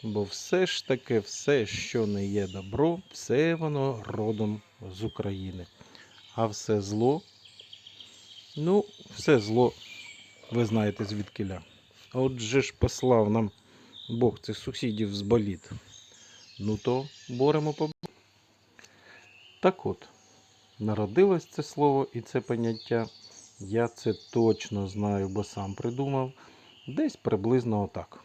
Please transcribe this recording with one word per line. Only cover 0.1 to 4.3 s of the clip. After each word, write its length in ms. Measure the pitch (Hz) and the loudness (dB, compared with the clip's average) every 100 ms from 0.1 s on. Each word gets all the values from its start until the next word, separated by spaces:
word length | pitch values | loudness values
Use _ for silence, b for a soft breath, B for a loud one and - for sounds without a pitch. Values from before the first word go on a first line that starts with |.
| 104 | -2
все 420 | 101 - - 175 185 | -2 -6 -2 0 2
ж 220 | - - | -2 -2
таки 320 | 131 - 117 | -4 2 0
все, 460 | 101 - - 143 107 | 0 -6 0 2 2
що 420 | - - 123 107 | -4 -4 -2 0
не 180 | 101 98 | 0 0
є 220 | 104 95 | 0 -2
добро, 520 | 98 95 117 156 170 - | -6 -8 0 2 0 -8
все 440 | - - 120 160 165 | -16 0 2 2 2
воно 480 | 160 147 135 117 101 | -2 0 0 -2 -6
родом 540 | 104 110 | -4 -2